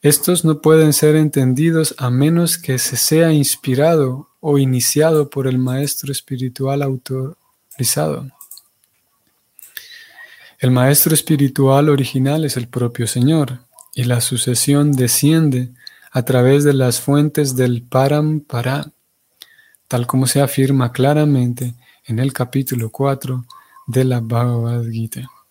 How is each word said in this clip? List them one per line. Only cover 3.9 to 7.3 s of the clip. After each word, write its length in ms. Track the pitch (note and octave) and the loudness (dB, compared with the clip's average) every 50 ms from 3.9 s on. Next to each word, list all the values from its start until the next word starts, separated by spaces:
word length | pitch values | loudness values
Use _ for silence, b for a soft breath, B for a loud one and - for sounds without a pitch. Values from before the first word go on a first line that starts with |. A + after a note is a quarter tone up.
| E3+ D#3+ C#3+ C3 B2+ C3+ D3+ _ _ _ | 2 2 0 0 -4 -8 -12 _ _ _
o 180 | - D#3+ D3 C#3 | -2 0 2 2
iniciado 720 | C#3 C3 C3 B2 A#2 - - D3 D3+ D#3+ D#3+ D3+ D3 C#3+ | 2 2 0 0 0 0 0 2 2 2 2 2 0 -2
por 160 | - C#3 C3 | -4 -4 -2
el 140 | C3 B2+ B2+ | -2 0 0
maestro 520 | B2+ B2+ B2+ C3 C#3+ C#3+ - - - C#3 | -2 -2 -2 -4 -4 -6 -6 -8 -8 -8
espiritual 720 | C#3 - - _ C3+ B2 B2+ C3 B2 - C3+ C3+ C#3 C#3+ | -10 -10 -8 _ -8 -6 -6 -8 -6 -6 -4 -4 -2 -2
autorizado. 1500 | C#3+ C3+ C3+ B2+ _ - C3+ C3 C3 C3+ | -2 -4 -4 -6 _ -8 -8 -8 -8 -10